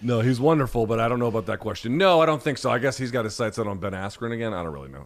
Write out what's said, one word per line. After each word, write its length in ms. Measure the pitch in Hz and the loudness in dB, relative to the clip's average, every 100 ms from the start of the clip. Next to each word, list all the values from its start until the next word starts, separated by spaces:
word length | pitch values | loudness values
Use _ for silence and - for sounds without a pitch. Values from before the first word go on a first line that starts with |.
No, 200 | 117 117 | 0 2
he's 180 | 113 120 | 4 4
wonderful, 460 | 143 160 127 120 110 | 4 4 2 0 0
but 160 | 113 | 2
I 80 | 117 | 2
don't 100 | 123 | 2
know 80 | 120 | 0
about 200 | 110 101 | 0 -4
that 120 | 107 | -6
question. 380 | 107 98 117 147 | -6 -6 -4 2
No, 240 | 190 170 | 6 6
I 40 | 160 | 6
don't 160 | 156 | 2
think 180 | 156 131 | -2 -2
so. 120 | 127 | 0
I 80 | 120 | 0
guess 180 | 135 127 | 0 -2
he's 140 | 127 | -4
got 140 | 123 110 | -2 -2
his 100 | - | -2
sights 220 | 113 120 | -4 -2
set 100 | 104 | -4
on 100 | 98 | -4
Ben 140 | 98 | -6
Askren 400 | 95 98 - 117 | -6 -8 -8 -8
again. 220 | 117 113 | -4 -4
I 100 | 92 | -4
don't 80 | 85 | -6
really 160 | 71 67 | -8 -12
know. 180 | 69 | -16